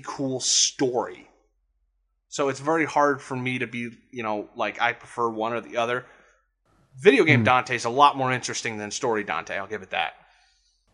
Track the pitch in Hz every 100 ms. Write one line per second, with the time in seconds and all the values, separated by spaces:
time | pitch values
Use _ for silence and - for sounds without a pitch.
0 | 131 - 135 127 - - - - 135 120
1 | 92 90 - _ _ _ _ _ _ _
2 | _ _ _ - 139 131 139 165 143 151
3 | 143 131 - 131 123 127 117 120 120 113
4 | _ 123 110 107 - 120 107 - 120 113
5 | - - 117 110 113 117 - 120 117 123
6 | 123 - _ _ _ _ _ _ _ 131
7 | 165 269 160 139 113 127 123 120 117 123
8 | 143 139 127 127 123 113 120 107 104 -
9 | 127 107 101 82 82 92 98 107 95 92
10 | 82 - _ _ _ _ _ _ _